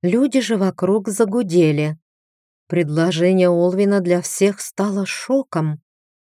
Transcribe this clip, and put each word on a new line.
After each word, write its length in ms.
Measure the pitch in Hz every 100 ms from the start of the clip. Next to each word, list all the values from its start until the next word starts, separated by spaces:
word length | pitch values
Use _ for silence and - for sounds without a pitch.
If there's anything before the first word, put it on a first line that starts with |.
Люди 380 | 180 220 277 262
же 160 | 220 220
вокруг 520 | 190 - 180 214 208
загудели. 880 | 196 226 226 208 170 160 147 151 156 _ _ _ _ _ _ _
Предложение 800 | 170 156 151 170 165 175 190 180
Олвина 520 | 175 180 190 202 202
для 200 | 175 175
всех 400 | - - 196 202
стало 460 | - - 202 202 190
шоком. 760 | - - 269 262 165 156 151 _ _ _ _ _